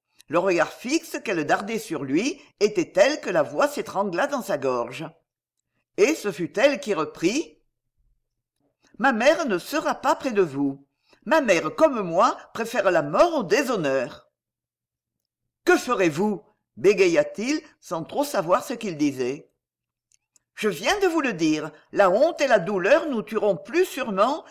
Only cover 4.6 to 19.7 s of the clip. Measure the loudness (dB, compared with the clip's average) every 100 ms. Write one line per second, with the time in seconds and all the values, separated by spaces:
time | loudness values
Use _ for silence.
4.6 | 0 -2 -4 -10 -14 -16 _ _ _ _
5.6 | _ _ _ 0 0 0 -6 -6 -6 -2
6.6 | -2 -2 -4 -4 -4 -4 -2 -2 -6 _
7.6 | _ _ _ _ _ _ _ _ _ _
8.6 | _ _ _ -2 0 4 2 2 0 -4
9.6 | -2 -4 -2 -2 -2 -2 -2 0 0 0
10.6 | -4 -4 _ _ _ _ 0 2 4 2
11.6 | 0 2 2 2 0 2 2 0 -10 -8
12.6 | -4 0 2 2 2 2 4 2 0 0
13.6 | 2 -2 0 -2 -2 -10 _ _ _ _
14.6 | _ _ _ _ _ _ _ _ _ _
15.6 | 2 2 2 0 0 0 -2 -2 -10 _
16.6 | _ 2 2 4 4 4 0 -4 -4 -4
17.6 | -6 _ -10 -8 -6 -4 -2 -2 0 0
18.6 | 0 -8 -6 -2 -2 0 -4 -6 -12 _
19.6 | _